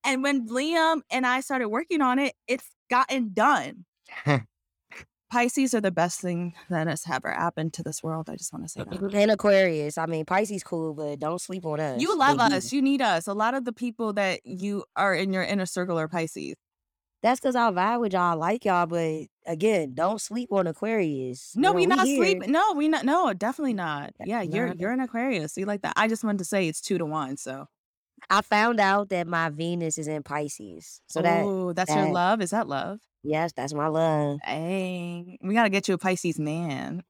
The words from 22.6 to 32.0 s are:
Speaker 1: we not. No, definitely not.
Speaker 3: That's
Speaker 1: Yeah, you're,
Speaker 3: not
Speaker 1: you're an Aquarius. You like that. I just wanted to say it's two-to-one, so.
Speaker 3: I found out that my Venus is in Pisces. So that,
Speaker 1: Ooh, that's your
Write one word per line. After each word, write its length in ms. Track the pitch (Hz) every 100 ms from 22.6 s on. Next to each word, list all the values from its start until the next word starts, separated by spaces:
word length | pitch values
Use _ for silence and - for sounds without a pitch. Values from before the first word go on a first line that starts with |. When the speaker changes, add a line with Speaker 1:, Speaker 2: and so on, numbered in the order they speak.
| 427
Speaker 1:
we 160 | 302 311
not. 160 | 311
No, 280 | 254 339 320
definitely 400 | 185 214 277 277
not. 400 | 208 165 147 143 -
Speaker 3:
That's 80 | 190
Speaker 1:
Yeah, 140 | 226
you're, 260 | 180 190 240
Speaker 3:
not 120 | 175
Speaker 1:
you're 120 | 190
an 80 | 254
Aquarius. 560 | 254 233 262 208 156 -
You 80 |
like 160 | 196 208
that. 100 | -
I 140 | - 220
just 140 | 220
wanted 140 | 220 202
to 60 |
say 220 | 175 202 170
it's 140 | 156
two-to-one, 560 | - 180 160 156 135 143
so. 300 | 135 135 147 _ _ _ _ _ -
Speaker 3:
I 120 | 196
found 380 | - 208 226 233
out 300 | 196 202 202
that 180 | 180 170
my 220 | 170 165
Venus 480 | 147 170 175 165 151
is 100 | 151
in 160 | 156
Pisces. 800 | 143 151 147 - 104 82 - - _
So 140 | 160
that, 220 | 170 170
Speaker 1:
Ooh, 280 | 202 190 180
that's 200 | 170 180
your 120 | 151